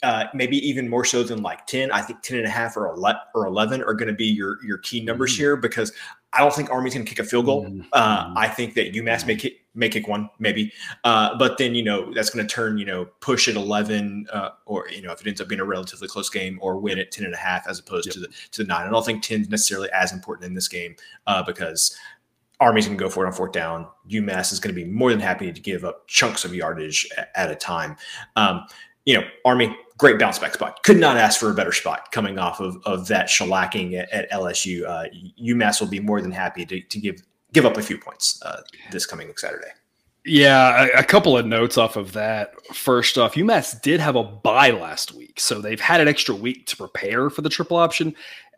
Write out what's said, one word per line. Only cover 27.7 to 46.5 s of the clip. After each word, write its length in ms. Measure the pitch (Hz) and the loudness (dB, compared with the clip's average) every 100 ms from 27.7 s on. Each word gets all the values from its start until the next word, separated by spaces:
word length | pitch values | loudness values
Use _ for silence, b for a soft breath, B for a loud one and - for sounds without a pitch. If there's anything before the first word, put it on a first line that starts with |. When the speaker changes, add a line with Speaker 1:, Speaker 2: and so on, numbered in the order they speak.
| 85 78 76 B B B - | -4 -6 -10 B B B 0
Speaker 1:
Um, 300 | 104 90 - B B B - | 2 0 -6 B B B 2
you 80 | |
know, 120 | 113 90 - 127 | 2 2 0 2
Army, 280 | 123 113 107 - - | 4 2 -2 -16 6
great 220 | 143 107 | 6 8
bounce 200 | 110 - | 4 0
back 160 | 73 - | -4 -4
spot. 280 | - - | -6 4
Could 140 | - 180 | 8 8
not 180 | 156 120 | 8 6
ask 240 | 107 - | 4 4
for 100 | 110 | 2
a 40 | |
better 180 | 95 92 | 0 0
spot 400 | - - 73 - | 0 -2 -4 -4
coming 260 | 120 101 95 | -4 -2 -2
off 220 | 87 - | -4 -4
of, 180 | 95 90 - | -6 -6 -4
of 220 | 92 90 | -4 0
that 200 | 98 92 | 0 2
shellacking 720 | - 92 95 90 107 90 90 | 2 2 0 0 -2 -4 -6
at, 140 | 87 | -4
at 160 | 107 - | -4 -4
L 140 | 101 90 | -4 -4
S 200 | 87 95 | -2 -4
U. 200 | 90 85 | -4 -6
Uh, 200 | 85 82 87 90 - | -6 -8 -12 -20 -8
UMass 380 | 117 120 107 104 | 0 2 2 2
will 80 | 98 | -2
be 140 | 98 | -2
more 200 | 104 104 | 0 0
than 100 | 92 | 0
happy 340 | 92 90 90 85 | -4 -4 -6 -8
to, 160 | 92 | -10
to 180 | - 107 | -8 -6
give, 220 | 101 87 _ _ _ | -6 -6 _ _ _
give 120 | 160 123 | 4 6
up 120 | 110 | 4
a 40 | |
few 160 | 107 92 | -4 -8
points, 440 | - - - - | -12 -4 -4 -4
uh, 160 | - - - - - | -8 -12 -14 -20 -12
this 140 | 95 - | -8 -8
coming 260 | 87 - - | -8 -14 -10
Saturday. 320 | - - - - _ _ _ _ - | -8 -8 -14 -20 _ _ _ _ 2
Speaker 2:
Yeah, 640 | 143 139 135 127 120 127 127 | 8 10 10 8 8 6 6
a, 20 | |
a 40 | 135 | 6
couple 320 | 202 170 127 | 6 8 4
of 80 | 117 | 4
notes 320 | 113 120 - | 2 2 4
off 180 | 113 110 | 2 0
of 160 | 95 | -8
that. 400 | 104 107 110 104 - - - | -4 -2 -2 -6 -10 -16 -6
First 420 | - 123 113 131 | 0 2 2 2
off, 180 | 113 147 | 2 2
UMass 460 | 202 226 - 117 | 2 2 0 -4
did 200 | - 165 | 0 2
have 160 | 151 127 | 2 2
a 60 | |
bye 480 | 104 104 - 120 139 | 0 -2 2 6 6
last 420 | 110 80 78 - | 6 -2 -8 -8
week, 260 | - - - | -10 -14 -4
so 220 | - 107 | -2 -2
they've 180 | 104 110 | -4 -2
had 220 | - 170 | 4 6
an 80 | 147 | 6
extra 260 | 147 - 101 | 4 0 -2
week 320 | 117 | -4